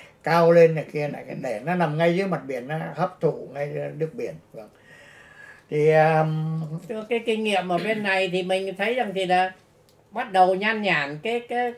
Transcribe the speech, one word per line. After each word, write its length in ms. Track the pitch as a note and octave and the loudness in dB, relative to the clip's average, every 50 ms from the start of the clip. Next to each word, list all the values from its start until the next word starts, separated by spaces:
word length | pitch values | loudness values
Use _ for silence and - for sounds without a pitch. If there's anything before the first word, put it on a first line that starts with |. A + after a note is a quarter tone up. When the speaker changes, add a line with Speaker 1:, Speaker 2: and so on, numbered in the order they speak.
| - - - _ - | -20 -20 -20 _ -4
Speaker 1:
cao 300 | D3+ D#3+ E3+ E3+ E3 E3+ | 0 2 4 6 6 8
lên 220 | E3+ E3 D#3+ D#3+ | 8 8 8 6
này 100 | D#3 C#3 - - | 2 -6 -6 -4
kia 160 | D3+ D3 C#3+ | -4 -4 -4
này, 160 | C#3 C3 B2 B2+ C#3+ D3+ C3+ | -6 -8 -12 -12 -10 -8 -6
để 180 | C3 A2+ G#2 B2 | -6 -6 -6 -4
nó 100 | D#3 F3+ | -2 0
nằm 240 | F3+ F3 D3+ D3+ D#3 | 0 0 0 2 2
ngay 180 | E3+ E3+ F3 | 2 2 2
dưới 100 | F3+ G3 | 2 0
mặt 140 | G3 E3+ C#3+ C3 | -2 -2 -4 -4
biển, 220 | C3+ C3+ B2 A#2+ C3 | -6 -8 -8 -6 -6
nó 100 | D3+ D#3+ E3 E3 D#3 | -6 -6 -6 -6 -4
hấp 260 | D3+ E3+ F#3+ - - | -4 -4 -4 -2 -2
thụ 280 | - D#3 - - - - C3 | -2 -2 -2 -2 -6 -12 -10
ngay 160 | C#3+ C#3+ D3 D3 D3 C#3+ C#3+ C#3+ | -8 -8 -6 -6 -6 -8 -8 -6
nước 140 | D3 D#3+ D#3 - | -6 -8 -8 -6
biển. 220 | A#3+ B2 G#2+ D#3+ D#3 - _ - | -8 -10 -10 -10 -12 -18 _ -18
Vâng. 160 | A2+ G#2+ G#2+ _ _ _ - - - - - - - - - - - - - - - _ - | -18 -18 -18 _ _ _ -20 -20 -20 -20 -20 -20 -20 -20 -20 -20 -20 -20 -20 -20 -20 _ -6
Thì, 220 | D3+ D3+ D3 D#3 D#3 | -2 2 4 6 6
um, 680 | D#3 D#3 D#3 D#3+ D#3 D#3 D#3 D#3 D#3 D#3 D#3+ D#3+ D#3+ D#3+ D3+ D#3 E3+ - - | 6 6 6 4 4 2 2 0 -2 -2 -4 -4 -6 -6 -8 -8 -10 -10 -10
Speaker 2:
Thưa, 180 | A3+ A3 G#3+ G#3+ | -10 -10 -6 -4
cái 120 | A#3+ A3+ A3+ | -4 -4 -2
kinh 180 | A#3+ A3 A3 A3 | -2 -2 -2 0
nghiệm 240 | G#3+ G3+ F#3 F#3 F#3 | 0 0 0 0 0
ở 100 | F3+ E3+ | -2 -2
bên 240 | F3 G#3+ A3 G#3+ G#3 | 0 -2 -2 -2 -2
này 260 | G3+ F#3+ F#3+ F#3+ F#3 F3 | 0 0 0 0 0 0
thì 100 | F#3 F#3 | -2 -2
mình 320 | F3+ F#3+ F#3+ F#3+ G3 F#3 F#3 | 0 -2 -2 -2 -4 -6 -4
thấy 160 | G3 A3 A#3+ | -2 -2 0
rằng 180 | B3+ A#3 G#3 F#3 | -2 -2 -2 -2
thì 120 | F#3+ F#3+ | -2 0
là 260 | F3+ F#3 F3+ F#3 F#3 F#3 - _ _ _ _ _ _ _ _ _ _ | 2 2 2 2 0 -2 -8 _ _ _ _ _ _ _ _ _ _
bắt 220 | - G#3+ B3+ A#3 F#3+ | -8 -8 -6 0 4
đầu 220 | F#3+ F#3 F3+ F#3+ | 6 6 6 4
nhan 280 | F#3 G3+ A3 A3+ A3 G#3 | 2 0 -2 -2 0 0
nhản 360 | G3 E3+ D#3 C#3+ C#3 D3 D3+ - | 0 0 0 0 -4 -6 -8 -6
cái, 180 | A3 A#3 A#3+ A#3+ - | -4 -4 -4 -6 -4
cái, 240 | A#3+ A#3+ B3 A#3+ A#3+ | -2 -2 -2 -2 -4